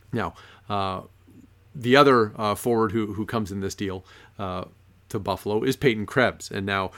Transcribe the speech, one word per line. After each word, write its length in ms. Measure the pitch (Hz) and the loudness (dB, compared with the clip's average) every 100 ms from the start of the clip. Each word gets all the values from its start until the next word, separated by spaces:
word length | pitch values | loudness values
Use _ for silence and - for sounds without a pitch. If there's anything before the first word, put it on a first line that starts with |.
| _ | _
Now, 220 | 120 87 - - - - | -6 -6 -8 -18 -20 -6
uh, 340 | 101 95 95 - _ _ - - _ _ 143 | -4 -4 -6 -10 _ _ -20 -20 _ _ -6
the 200 | 120 135 | 4 8
other, 380 | 139 123 107 - | 8 6 4 0
uh, 200 | 107 101 | -2 -2
forward 360 | 123 117 113 | 0 2 2
who, 220 | 113 101 | 0 -2
who 140 | 98 110 | -4 -4
comes 240 | 117 98 | -4 -4
in 100 | 98 | -6
this 140 | 95 - | -6 -6
deal, 280 | 101 92 - - - - | -6 -8 -12 -20 -20 -10
uh, 260 | 95 90 - - _ _ - | -8 -8 -10 -16 _ _ -10
to 100 | 110 | -6
Buffalo 440 | 98 92 101 107 | -4 -4 -2 0
is 140 | 131 131 | 0 2
Peyton 300 | 143 107 101 | 2 0 -2
Krebs. 420 | 131 113 - - | 0 2 0 -8
And 160 | 104 98 | -6 -2
now, 240 | 98 92 | -2 -4